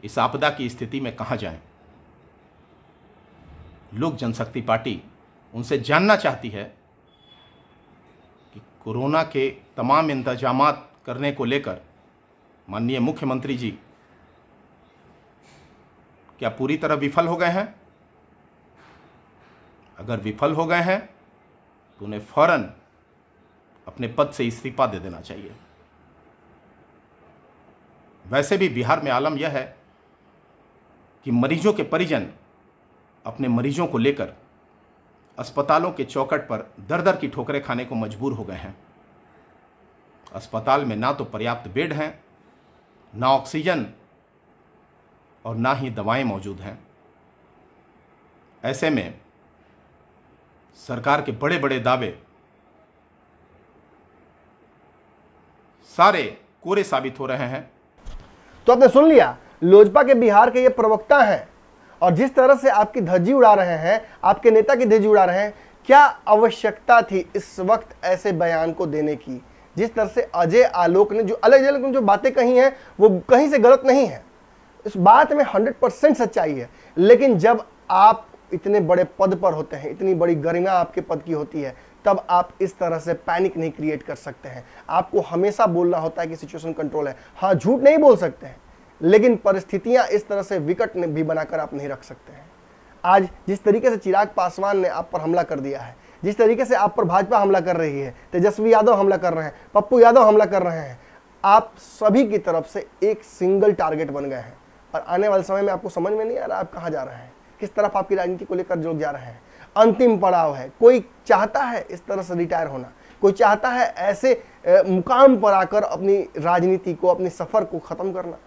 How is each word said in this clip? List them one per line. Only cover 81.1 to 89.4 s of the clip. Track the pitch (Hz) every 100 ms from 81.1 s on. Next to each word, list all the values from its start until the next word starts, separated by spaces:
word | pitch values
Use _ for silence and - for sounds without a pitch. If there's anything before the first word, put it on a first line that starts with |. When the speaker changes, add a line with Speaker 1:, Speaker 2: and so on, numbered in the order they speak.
| 160
Speaker 2:
की | 165
होती | 156 151 160
है, | 139 123 - _
तब | 208 196 -
आप | 175 180 -
इस | 190 -
तरह | 175 165
से | 156
panic | 170 - 170 185 165
नहीं | 160
create | 151 151 151
कर | -
सकते | 143 - - 139
हैं। | 123 - - -
आपको | 165 180 208
हमेशा | - 170 196 202 220
बोलना | 175 175 175
होता | 160 160
है | 170
कि | 160
situation | 147 165 160
control | 156 151 156 143
है। | 131 - -
हाँ, | 190
झूठ | 185 180 262
नहीं | 277 311
बोल | 294 202
सकते | 170 - 135
हैं, | - - - _ _
लेकिन | 165 208 247
परिस्थितियां | 226